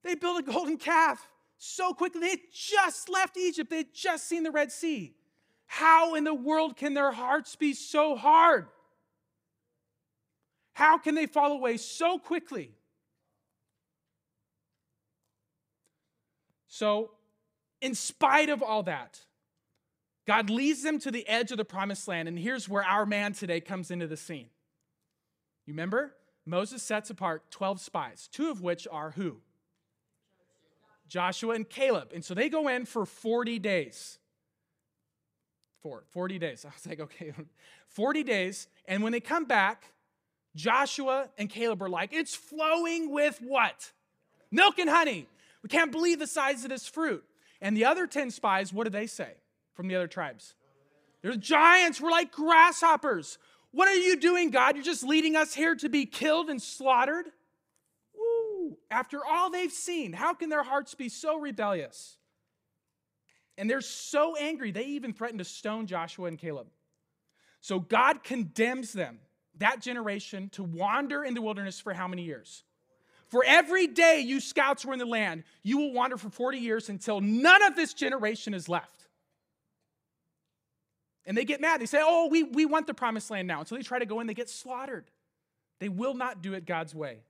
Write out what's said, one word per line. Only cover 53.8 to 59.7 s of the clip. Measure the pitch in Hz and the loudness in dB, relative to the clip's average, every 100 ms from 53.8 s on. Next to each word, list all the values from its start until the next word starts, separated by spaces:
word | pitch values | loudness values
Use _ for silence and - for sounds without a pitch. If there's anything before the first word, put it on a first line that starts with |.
| 381 | 4
are | |
you | 381 359 330 | 6 4 4
doing, | 330 359 330 | 4 4 2
God? | 254 262 285 | 4 4 2
You're | |
just | 285 285 | -2 -4
leading | 262 311 311 311 | 2 2 4 2
us | 302 | 0
here | - 320 | 0 0
to | 311 294 | 0 0
be | 285 262 | 0 -2
killed | - 302 320 320 | -2 0 2 0
and | 269 | -6
slaughtered?" | - - 262 247 269 330 339 _ _ _ _ _ _ _ _ | -8 -2 4 6 4 0 -6 _ _ _ _ _ _ _ _
Woo. | 415 453 466 453 392 320 - _ | -4 0 0 -2 -4 -6 -8 _
After | 226 254 285 | -4 -4 -8
all | 277 330 359 | -2 0 2
they've | 359 359 | 0 -4